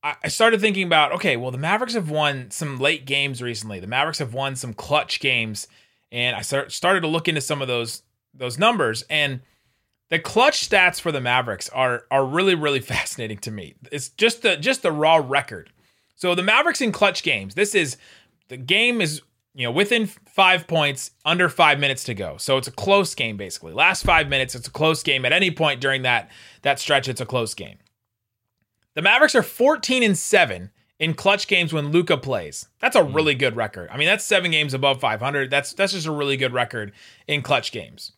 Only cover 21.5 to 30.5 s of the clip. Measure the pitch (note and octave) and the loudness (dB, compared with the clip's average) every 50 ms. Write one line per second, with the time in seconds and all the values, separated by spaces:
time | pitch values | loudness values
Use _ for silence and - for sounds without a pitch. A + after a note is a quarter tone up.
21.5 | - - E3+ D3+ D3 C#3 C#3+ C#3 C3+ B2 - - A#2 G2 G2 E2 C#2 D#2+ - - | 4 4 4 4 4 2 0 -2 -2 -4 -4 -8 -6 -6 -6 -8 -8 -8 -2 0
22.5 | C3+ C3+ B2+ - - - - F#3+ G3 G3+ F#3+ D#3+ - - B2+ A2+ G#2+ G2+ G2+ F#2+ | 0 0 0 -4 -10 -6 2 4 4 4 4 0 -4 -6 -6 -6 -6 -8 -10 -10
23.5 | - - - E2 D#2+ A2 D#3 F3+ F#3 - - - F3 D#3+ D#3 C#3+ C#3+ C3+ C3 B2+ | -12 -14 -14 -10 -2 0 2 2 2 0 2 4 4 4 4 2 0 -2 -2 -2
24.5 | - B2+ A#2 - - - D3+ D#3+ D#3+ D3+ - - C#3 C3 B2+ B2 D3+ F3+ F#3+ F3+ | -6 -12 -12 -12 -4 0 2 2 2 0 0 -2 -2 0 0 2 2 2 2 0
25.5 | D#3+ - E3 D3+ C#3 B2+ C3 C3+ C3+ C3 B2+ B2+ A#2+ A#2 A#2 - - - - - | 0 0 0 0 0 0 0 -2 0 2 2 2 2 2 0 -4 -18 -20 -20 -20
26.5 | - _ - C#3+ C#3 C3+ - - D3 C3+ B2+ C3+ B2 - B2+ - B2+ B2+ A2+ G#2 | -20 _ 0 0 0 0 2 2 2 2 2 0 -6 -6 -6 -2 -2 -2 -2 -2
27.5 | - - F#2 G#1+ - _ _ _ _ _ _ _ _ _ _ _ _ _ _ _ | -6 -10 -14 -16 -16 _ _ _ _ _ _ _ _ _ _ _ _ _ _ _
28.5 | _ _ _ _ _ _ _ _ _ - E3 G3 A3 B3+ D4+ D4+ - B3+ G3 - | _ _ _ _ _ _ _ _ _ 0 4 4 6 6 6 6 6 4 2 2
29.5 | - - A#3 C#4 D#4 C4 - - B3+ B3+ A#3+ A3 F#3+ D#3+ - - - G3 E3+ B2 | 0 4 4 4 4 4 0 0 2 4 4 4 4 2 2 4 6 6 6 4